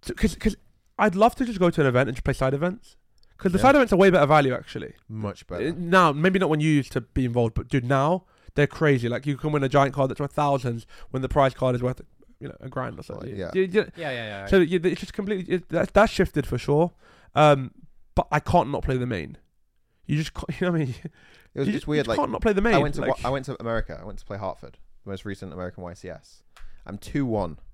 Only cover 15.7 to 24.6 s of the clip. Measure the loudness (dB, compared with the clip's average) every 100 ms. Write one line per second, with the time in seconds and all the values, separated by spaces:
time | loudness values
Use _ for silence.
15.7 | -2 2 4 4 4 0 0 -4 -6 0
16.7 | 2 0 _ _ _ _ 4 4 4 0
17.7 | -12 -20 -20 -6 -4 0 -2 2 0 2
18.7 | -4 -4 -4 -2 -6 -8 -14 _ _ _
19.7 | _ _ _ -4 -4 -4 -10 -10 -4 -2
20.7 | -2 -2 -6 -14 _ _ -20 -16 -6 -2
21.7 | -2 -2 -2 0 -2 -2 0 0 2 2
22.7 | 2 2 -2 -4 -4 -4 -6 -6 -8 -4
23.7 | -4 -4 -10 -12 -14 -12 -8 -8 -10